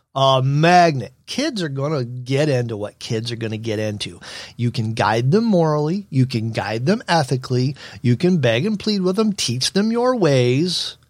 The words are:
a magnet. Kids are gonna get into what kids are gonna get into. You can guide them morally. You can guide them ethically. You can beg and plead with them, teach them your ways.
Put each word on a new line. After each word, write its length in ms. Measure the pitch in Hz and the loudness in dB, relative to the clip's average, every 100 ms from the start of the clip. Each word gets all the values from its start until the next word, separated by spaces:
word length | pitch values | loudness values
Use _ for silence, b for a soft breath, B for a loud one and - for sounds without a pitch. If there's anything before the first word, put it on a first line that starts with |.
| _ | _
a 260 | 139 135 131 | 2 4 4
magnet. 720 | 131 143 165 180 170 135 98 - - | 2 2 6 6 6 2 -6 -12 -10
Kids 360 | - 311 226 | -4 -4 -4
are 60 | 160 | -6
gonna 380 | 135 143 151 120 | -4 -4 -4 -4
get 420 | 123 123 135 151 | -8 -2 0 2
into 260 | 127 120 | 2 -2
what 240 | 107 101 - | -6 -8 -10
kids 340 | - 113 117 | -6 -6 -4
are 40 | 113 | -6
gonna 220 | 113 107 | -6 -6
get 200 | 110 107 | -4 -4
into. 400 | 107 104 - 87 B B B - | -4 -6 -10 -12 B B B -4
You 140 | 120 | -4
can 240 | 117 110 | -2 -4
guide 360 | 113 107 113 127 | 0 0 2 2
them 140 | 196 | 2
morally. 640 | 233 180 160 151 151 196 196 | 4 2 2 0 0 -4 -2
You 160 | 131 | 0
can 280 | 131 127 113 | 0 0 -4
guide 340 | 110 98 113 131 | -4 -4 -2 0
them 160 | 226 - | 0 0
ethically. 680 | 170 143 131 127 123 127 139 B B | 0 0 -4 -2 -2 -2 -4 B B
You 160 | 120 120 | 0 2
can 220 | 175 185 | 2 2
beg 260 | 127 113 | 2 2
and 160 | 190 208 | 0 -2
plead 220 | 220 202 | -2 0
with 140 | 180 190 | 0 0
them, 180 | 220 | 0
teach 400 | 190 - 123 - | -2 -4 -4 -2
them 180 | 190 214 | 0 0
your 240 | 233 247 254 | 0 0 2
ways. 800 | 160 135 123 131 180 165 - - | 4 4 4 2 0 -2 -8 -12